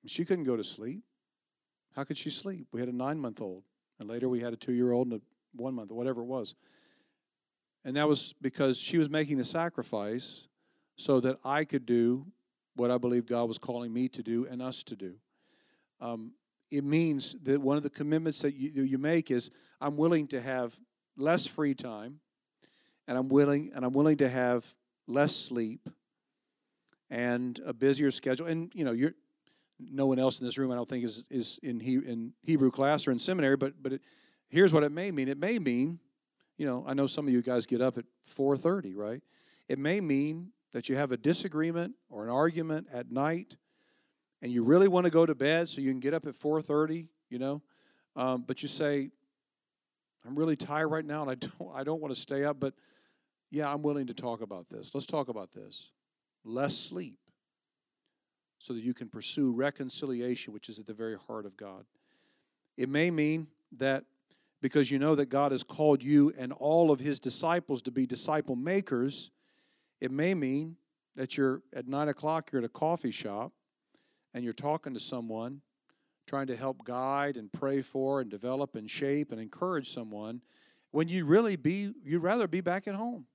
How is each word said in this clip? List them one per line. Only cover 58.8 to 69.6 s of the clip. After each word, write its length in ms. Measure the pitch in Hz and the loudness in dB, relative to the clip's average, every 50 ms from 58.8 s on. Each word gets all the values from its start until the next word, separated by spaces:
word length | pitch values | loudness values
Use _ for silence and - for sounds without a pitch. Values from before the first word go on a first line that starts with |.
you 120 | 110 127 120 | -4 -4 -4
can 140 | - 123 110 | -4 -8 -12
pursue 440 | - 113 104 - - 151 143 127 | -12 -8 -6 -4 -2 0 0 2
reconciliation, 1000 | 120 117 135 143 139 - 139 127 - - 151 135 127 120 120 127 123 120 - - | 2 0 -2 -2 -2 -6 -10 -8 -6 -6 -4 -4 -4 -4 -2 -2 -4 -4 -6 -12
which 160 | 104 104 - - | -14 -16 -14 -14
is 100 | 110 107 | -14 -14
at 60 | 107 | -14
the 80 | 107 107 | -14 -12
very 220 | 107 113 113 110 | -10 -8 -8 -8
heart 300 | 95 - - 110 110 104 | -10 -12 -12 -12 -10 -10
of 100 | 101 95 | -12 -14
God. 280 | - 104 98 92 98 107 _ _ _ _ _ _ _ _ _ _ _ _ _ _ _ _ _ _ | -14 -16 -14 -14 -16 -20 _ _ _ _ _ _ _ _ _ _ _ _ _ _ _ _ _ _
It 120 | - 123 131 | -6 -4 0
may 220 | 139 147 165 180 | 2 2 2 2
mean 380 | 170 156 151 151 156 165 156 151 _ _ _ _ | 2 2 2 2 0 -2 -4 -10 _ _ _ _
that 320 | - 120 131 135 135 131 - _ _ _ _ _ _ _ _ _ _ _ | -8 -2 0 0 0 0 -4 _ _ _ _ _ _ _ _ _ _ _
because 300 | - 131 - 151 139 120 | -4 2 4 4 4 4
you 80 | 139 135 | 2 2
know 160 | 139 156 160 | 4 4 4
that 120 | 143 143 | 4 2
God 260 | 131 135 139 143 143 | 2 2 2 2 2
has 100 | 135 123 | 2 -2
called 400 | 123 - - - 151 151 143 139 | -4 -6 -2 2 6 6 6 4
you 300 | 143 139 147 143 143 151 - - | 4 6 6 8 8 6 4 -2
and 140 | 127 123 | -8 -8
all 380 | 139 - 135 147 160 170 170 156 | -8 -2 0 4 6 6 8 6
of 100 | 147 123 | 6 4
His 200 | 127 147 143 131 | 2 -4 -4 -2
disciples 640 | - 131 120 - - 165 170 175 170 - 143 123 | -4 -6 -4 -2 0 0 0 0 0 -2 -4 -4
to 80 | - 131 | -4 -4
be 160 | 120 135 131 | 0 0 0
disciple 500 | 123 127 123 - - 156 156 147 - 131 | 0 -2 -4 -2 0 0 0 0 -2 -4
makers, 760 | 120 131 165 190 196 190 - 139 120 123 139 143 - - - _ _ _ _ _ _ | -4 -2 0 0 0 0 0 0 0 0 -2 -2 -6 -10 -12 _ _ _ _ _ _